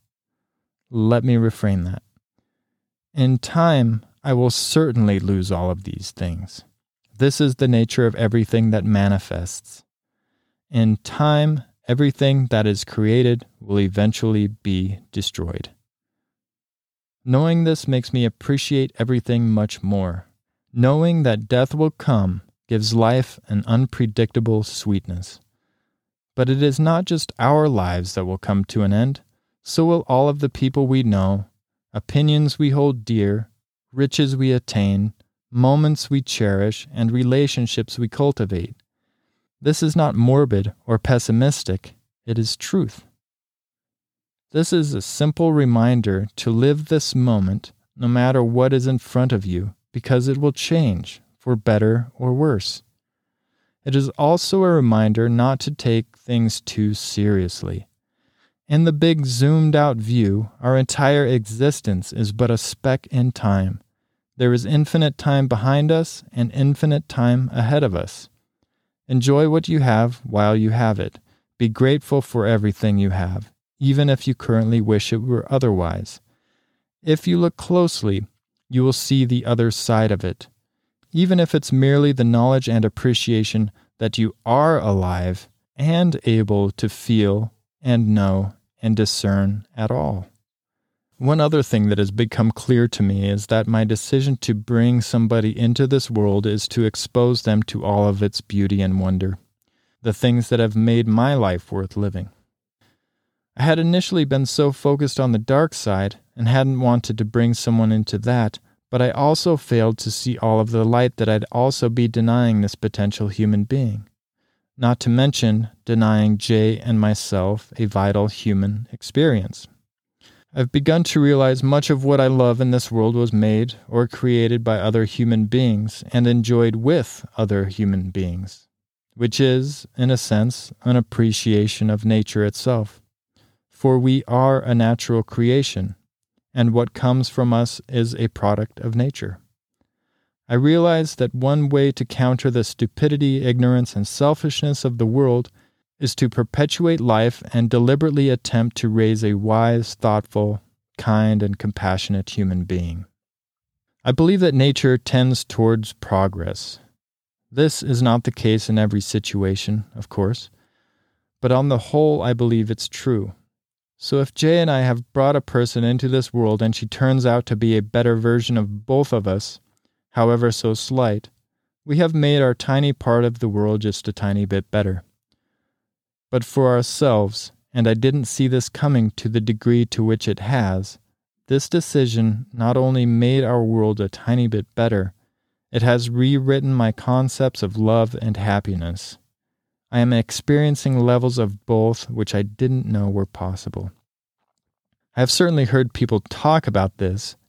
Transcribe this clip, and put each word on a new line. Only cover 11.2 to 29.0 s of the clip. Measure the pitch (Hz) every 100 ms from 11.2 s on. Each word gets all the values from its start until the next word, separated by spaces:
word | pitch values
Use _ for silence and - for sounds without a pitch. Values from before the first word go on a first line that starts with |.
| 151 147 151 151 - _ -
everything | 123 143 - 139 135 127
that | 113 107
is | 101
created | - - 107 120 123 117 - _
will | 104 101
eventually | 98 98 107 - 113 107 101
be | 107 101 92 95 95 -
destroyed. | - - - 82 - - _ _ _ _ _ _ _ _ _ _ _ _ _ _ _
Knowing | 127 131 160 170
this | 165 156 -
makes | 127 -
me | 127 117
appreciate | - - 139 - 143 131 -
everything | 123 123 - 120 117
much | 107 107 -
more. | 98 101 92 90 - _ _ _ _
Knowing | 120 123 151 170 170
that | 135 110 107
death | 123 131
will | 147 156
come | - - 117 95 92 - _ _
gives | 113 107
life | 113 113 131 127 - -
an | 104 101
unpredictable | 117 131 - 117 107 110 123 113 107
sweetness. | 104 - 107 98 - 90 92 - _ _ _ _ _ _ _ _ _ -
But | 127
it | 135
is | 147 135
not | 156 165 185
just | 165 - -
our | 127 151 151
lives | 113 90 87 92 -
that | 92
will | 95
come | - 98 98
to | 110
an | 98
end, | 101